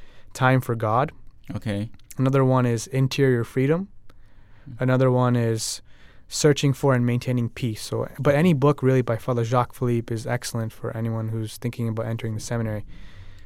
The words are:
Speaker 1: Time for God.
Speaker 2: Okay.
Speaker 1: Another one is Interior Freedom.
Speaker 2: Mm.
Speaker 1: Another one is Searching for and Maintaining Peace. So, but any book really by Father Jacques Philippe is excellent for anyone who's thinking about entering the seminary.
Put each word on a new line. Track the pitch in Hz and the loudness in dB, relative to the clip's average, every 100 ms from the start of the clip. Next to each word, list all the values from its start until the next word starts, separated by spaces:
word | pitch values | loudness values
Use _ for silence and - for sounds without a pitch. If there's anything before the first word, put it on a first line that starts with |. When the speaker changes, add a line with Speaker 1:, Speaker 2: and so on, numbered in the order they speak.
| - - - | -18 -16 -12
Speaker 1:
Time | - 131 131 | 0 4 4
for | 123 | 2
God. | 117 110 113 147 - - - - | -2 0 2 0 -4 -18 -18 -12
Speaker 2:
Okay. | 107 - 101 107 - - - | -8 -6 -4 -6 -10 -12 -2
Speaker 1:
Another | 131 135 | 2 4
one | 131 127 123 | 4 4 2
is | 117 - | 0 -2
Interior | 135 135 - 135 123 | 0 0 4 4 4
Freedom. | 113 - 135 165 196 - - - - - - - - | 0 0 2 2 -4 -14 -20 -20 -20 -20 -20 -20 -14
Speaker 2:
Mm. | 117 | -4
Speaker 1:
Another | 127 127 131 | 2 4 4
one | 127 123 123 | 4 4 2
is | 117 113 - - - - - - - | 2 0 -4 -8 -14 -20 -20 -20 -12
Searching | - 151 143 143 | 2 4 4 2
for | 131 143 | 2 2
and | 127 120 | 2 2
Maintaining | 120 - 123 117 | 0 0 -2 -2
Peace. | - 123 110 | -4 -6 -6
So, | - 117 117 - | -6 -6 -6 -2
but | 135 | 2
any | 143 180 | 4 4
book | 151 143 143 | 4 4 4
really | 127 131 | 4 4
by | 123 110 | 2 0
Father | - 120 | -2 -2
Jacques | 113 127 120 | 2 2 0
Philippe | - 123 120 117 | -2 0 0 -2
is | 113 113 | -6 -4
excellent | 123 - 117 110 | -4 -4 -6 -6
for | - 117 117 | -6 -8 -4
anyone | 113 113 110 | -4 -4 -4
who's | 113 110 - | -4 -6 -6
thinking | 120 - 117 | -6 -4 -4
about | 110 113 | -2 -4
entering | 113 117 | -4 -4
the | 107 | -6
seminary. | - 117 113 107 - - - - - - | -4 -4 -2 -4 -8 -12 -14 -14 -16 -16